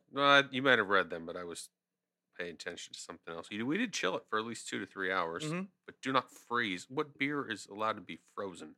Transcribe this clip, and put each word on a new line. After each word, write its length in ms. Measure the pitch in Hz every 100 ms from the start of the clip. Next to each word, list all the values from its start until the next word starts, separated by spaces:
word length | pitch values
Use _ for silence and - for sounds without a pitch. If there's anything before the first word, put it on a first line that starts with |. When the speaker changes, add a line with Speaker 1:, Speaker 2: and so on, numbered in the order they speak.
| _ 135
Speaker 1:
Uh, 280 | 143 139 135
you 120 | 127
might 160 | 135 120
have 100 | 98
read 220 | 98 85
them, 160 | 87 82
but 100 | 87
I 60 |
was 260 | 87 82 - _ _ _ _ _ _ -
paying 140 | 87
attention 380 | 80 90 87 -
to 80 | -
something 340 | - 85 -
else. 140 | 85 -
You, 160 | 104 120
we 100 | 175
did 160 | 240
chill 240 | - 131 165
it 80 | -
for 80 | 107
at 60 |
least 240 | 113 113 -
two 100 | 120
to 80 | 98
three 240 | 98 92
hours, 340 | 95 85 82
Speaker 2:
Mm-hmm. 180 | 156 175 196 _ -
Speaker 1:
but 140 | -
do 120 | 131
not 180 | 135 -
freeze. 560 | - - 120 113 90 -
What 300 | 135 147 -
beer 320 | 139 147 113
is 160 | 104 -
allowed 280 | 101 107
to 60 | 104
be 200 | 90 - _ -
frozen? 400 | 101 82 80